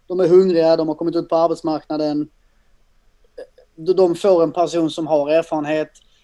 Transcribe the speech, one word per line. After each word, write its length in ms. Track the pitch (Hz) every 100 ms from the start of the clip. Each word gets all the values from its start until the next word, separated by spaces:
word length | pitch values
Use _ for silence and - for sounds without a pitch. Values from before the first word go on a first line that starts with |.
| _
De 140 | 185
är 80 | 185
hungriga, 480 | 180 190 165 160 165
de 120 | 160
har 60 |
kommit 220 | 156 170 165
ut 120 | 170
på 80 | 165
arbetsmarknaden. 840 | 165 160 165 151 - 151 151 151
Eh, 1600 | 151 _ _ _ _ _ _ _ _ _ _ - - _ _ -
de, 80 | 160
de 220 | 185 180
får 280 | 170 208 175
en 100 | 160
person 380 | 180 165 165 160
som 160 | 151 156
har 240 | 156 143
erfarenhet. 600 | 160 160 156 147 156 151 _ _ _